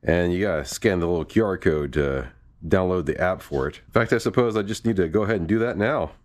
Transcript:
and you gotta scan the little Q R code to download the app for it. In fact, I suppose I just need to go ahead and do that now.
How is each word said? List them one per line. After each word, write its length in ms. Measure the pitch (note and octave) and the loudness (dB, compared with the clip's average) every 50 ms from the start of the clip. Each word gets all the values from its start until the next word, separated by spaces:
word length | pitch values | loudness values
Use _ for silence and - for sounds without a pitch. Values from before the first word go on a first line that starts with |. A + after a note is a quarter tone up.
| - | 2
and 300 | - E2 F2 F2 F2 F2+ | 2 2 4 2 0 0
you 140 | F2+ G2+ | 0 0
gotta 180 | G#2 E2+ D#2 D2 | -2 -2 -4 -4
scan 340 | - - - - A2+ F#2+ F2+ | -6 -10 0 0 0 2 2
the 80 | E2+ | 0
little 180 | E2+ F2+ E2+ D#2 | 0 0 -2 -4
Q 200 | - - G#2+ A2+ | 0 0 0 2
R 120 | G#2 F#2+ | 2 -2
code 360 | F2 - F#2+ D#2 D2+ D2 C#2+ C#2 | 0 0 0 0 0 -2 -2 -2
to 400 | D#2 C#2+ C#2 C#2 C2 B1+ - - - _ - - _ - | -2 0 0 -2 -4 -6 -8 -14 -20 _ -20 -20 _ -2
download 400 | E2 G#2 F#2+ F#2 F2+ F#2 F#2 D#2+ | 0 2 2 2 2 0 -2 -2
the 140 | C#2+ D2+ - | -2 -2 0
app 220 | F2+ F2+ F#2 - - | 0 -2 -2 -4 -6
for 260 | - - C#2 C2 D2 | -6 -4 -4 -4 -4
it. 120 | - - - | -6 -10 -20
In 60 | - - | -2 0
fact, 200 | A#2+ A#2 A2+ C3 | 0 2 2 0
I 60 | A#2 | 0
suppose 380 | - B2 - - B2 A#2 G#2+ | 0 0 0 2 0 2 0
I 60 | A2 G2+ | -2 -2
just 220 | G2+ A2 - - | -2 -6 -4 -2
need 120 | A2+ A2+ | 0 2
to 100 | F#2+ F2+ | 2 0
go 160 | D#2+ D#2+ G#2+ G#2+ | 2 2 0 2
ahead 140 | G2 A2+ | 2 0
and 100 | G2 E2+ | -2 0
do 140 | D#2+ G#2 A2 | 0 0 0
that 180 | A2+ A#2+ - - | 0 0 0 0
now. 340 | G#2 A#2 D3+ C3+ E2+ D#2 - - _ | 0 0 0 0 -4 -6 -8 -16 _